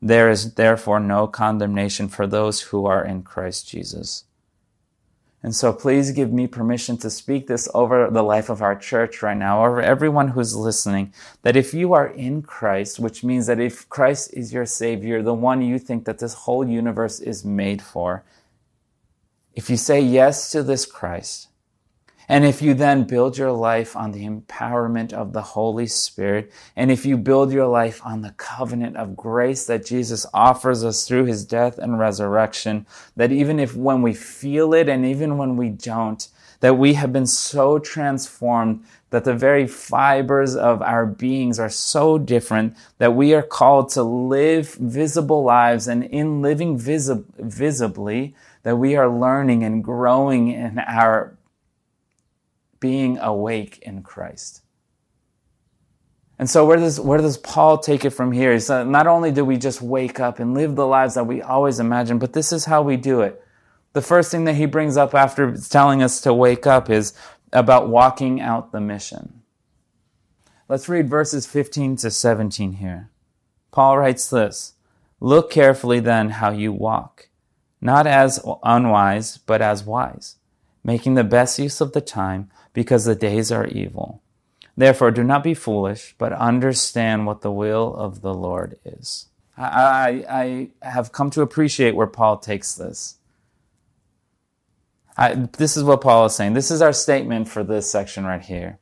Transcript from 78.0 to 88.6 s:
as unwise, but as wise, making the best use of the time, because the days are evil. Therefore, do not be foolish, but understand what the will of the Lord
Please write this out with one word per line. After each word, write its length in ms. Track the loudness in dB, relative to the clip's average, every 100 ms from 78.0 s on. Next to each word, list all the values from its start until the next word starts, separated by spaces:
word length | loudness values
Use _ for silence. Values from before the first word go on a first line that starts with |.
| 4
as 340 | 6 4 2 -8 -6
unwise, 760 | 2 2 4 4 2 0 -6 -14
but 240 | -2 0
as 220 | 0 -2
wise, 540 | -4 -6 -6 -8 -20 -20 _ _ _ _
making 340 | -4 -2 0 2
the 100 | 4
best 340 | 4 4 0
use 220 | -6 -4
of 100 | -4
the 80 | -4
time, 500 | -6 -6 -6 -6 -10 _ _
because 320 | -6 2 2
the 120 | 2 0
days 360 | 0 -2 -2
are 140 | -2 -4
evil. 560 | -6 -8 -10 -12 -14 _ _ _ _ -20 4
Therefore, 320 | 6 6 4
do 140 | 4
not 200 | 2 2
be 120 | 0 -4
foolish, 580 | -2 -2 -2 -6 -12 _
but 120 | -6
understand 920 | -2 0 0 0 -2 -4 -2 -2 -2 -4
what 160 | -6
the 100 | -6
will 440 | -4 -2 -2 -2 -4
of 260 | -10 -8
the 120 | -8
Lord 440 | -8 -6 -6